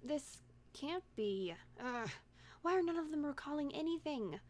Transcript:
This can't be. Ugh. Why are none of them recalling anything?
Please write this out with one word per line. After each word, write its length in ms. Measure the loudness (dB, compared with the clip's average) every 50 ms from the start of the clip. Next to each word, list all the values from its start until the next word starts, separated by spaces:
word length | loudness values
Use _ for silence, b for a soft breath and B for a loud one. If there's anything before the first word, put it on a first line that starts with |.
| -2
This 380 | 0 0 0 0 -4 -12 -14 -16 -20 -20 -20 -20 -18 -14
can't 300 | -8 -6 -4 -4 -4 -4 -6 -4
be. 380 | -2 0 2 2 2 0 -2 -2 -4 -10 -18 -12 -6
Ugh. 300 | -4 -2 -2 0 -2 -2 B B B -20 B B B B B B
Why 140 | B 4 6
are 60 | 6
none 160 | 6 4 4
of 140 | 2 0 0
them 140 | 0 0 0
recalling 480 | 0 0 -2 -4 -2 0 0 0 0 0
anything? 640 | 0 2 2 2 2 0 0 0 0 0 0 -2 -4 -8 -12